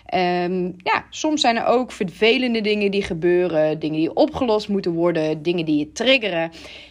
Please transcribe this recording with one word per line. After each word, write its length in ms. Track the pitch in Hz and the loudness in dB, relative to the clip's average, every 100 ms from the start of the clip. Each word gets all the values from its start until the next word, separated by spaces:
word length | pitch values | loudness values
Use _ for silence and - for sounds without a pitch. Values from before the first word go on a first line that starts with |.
| - | -4
Ehm, 580 | 185 180 175 180 185 | -2 0 0 -2 -2
ja, 420 | 180 - - - - | -4 -4 -2 -2 -4
soms 320 | - 311 302 | -6 -2 0
zijn 140 | 247 233 | 2 2
er 100 | - | 2
ook 260 | 240 247 | 2 0
vervelende 720 | - 196 - 220 262 254 226 | -6 -6 0 2 2 0 0
dingen 300 | 208 208 202 | 0 0 0
die 120 | 196 | 0
gebeuren, 760 | 196 170 175 175 180 160 156 156 | -2 -2 2 2 2 2 2 0
dingen 200 | 156 156 | -2 0
die 140 | 160 | 0
opgelost 540 | - 302 - 247 214 208 | 2 2 2 0 0 0
moeten 220 | 202 185 | -2 0
worden, 520 | 170 175 160 156 156 | 0 0 0 -2 -2
dingen 220 | 165 180 156 | -2 -2 0
die 120 | 151 | 0
je 140 | 151 | -2
triggeren. 600 | - 240 269 208 165 165 - - - - | -2 2 2 2 -4 -4 -8 -20 -20 -20